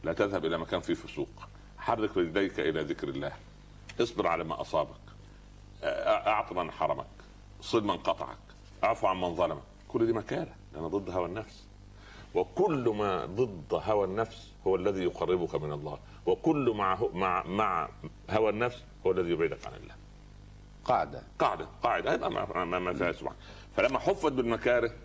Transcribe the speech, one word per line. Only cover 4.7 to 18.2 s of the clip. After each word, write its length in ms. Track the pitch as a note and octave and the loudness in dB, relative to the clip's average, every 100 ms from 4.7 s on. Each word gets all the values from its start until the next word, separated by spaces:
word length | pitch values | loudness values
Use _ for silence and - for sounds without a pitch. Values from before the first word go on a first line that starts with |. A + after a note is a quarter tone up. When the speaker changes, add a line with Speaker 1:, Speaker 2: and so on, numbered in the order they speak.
| D#2+ D2+ - - - - - - - - - | 0 0 -6 -18 -18 -18 -20 -20 -20 -20 -4
Speaker 1:
أ-، 460 | - - - G#2+ G#2 | -2 0 2 2 4
أعط 240 | G#2+ A2+ | 0 0
من 180 | F2+ E2 | -2 -4
حرمك. 360 | - D#2+ C#2 - - - - - - | 0 0 0 -4 -14 -20 -20 -20 -16
صل 240 | - A#2 | 2 2
من 120 | G#2 F2+ | 4 0
قطعك. 400 | - F#2 C2 - - - - - | 0 0 -4 -10 -18 -20 -20 -2
اعف 200 | G#2 A2+ | 0 2
عن 160 | G2 F#2 | 2 2
من 140 | F2+ | 0
ظلمك. 280 | E2+ E2+ D2+ - - - | 2 0 0 -10 -20 -6
كل 180 | A#2+ A2+ | 0 2
دي 60 | |
مكاره، 420 | A2+ G#2 D#3 E3+ - - | 2 -2 -4 -6 -10 -14
لأن 140 | D2+ E2 | -8 -2
ضد 220 | G2 F#2 | -2 -2
هوى 160 | F2+ E2+ | -2 -2
النفس. 380 | G2 A2 - - - - - - - - | -4 -10 -14 -20 -20 -20 -20 -18 -18 -4
وكل 600 | F2 F#2 - G3 D3 A#2+ G#2+ | 0 0 2 2 4 2 2
ما 280 | G#2 F#2 B1+ | 2 0 -2
ضد 380 | F#2+ B2 F2+ - | 0 0 -2 -2
هوى 340 | E2+ G2 G#2+ F#2+ | -2 2 2 2
النفس 420 | G2 A2+ - - - F#2+ | 0 -2 -4 -18 -4 2
هو 100 | F#2 | 2
الذي 260 | F#2+ F#2+ | 2 2
يقربك 520 | F2+ - E2+ F2+ E2+ | 0 0 2 2 2
من 180 | D2 D2+ | -2 -4
الله، 260 | D2 D2 - - - - | -6 -6 -10 -14 -6 0
وكل 460 | F#2 D#3+ D3+ B2 G#2 | 2 4 4 2 2
مع 180 | G2 | 2
هو-، 180 | F#2+ A2+ | 2 0
مع، 300 | E2+ F#2+ F2+ D#2 | 0 2 2 0
مع 420 | G2 G#2+ F2 D2+ - - - | 0 2 2 -2 -8 -14 -14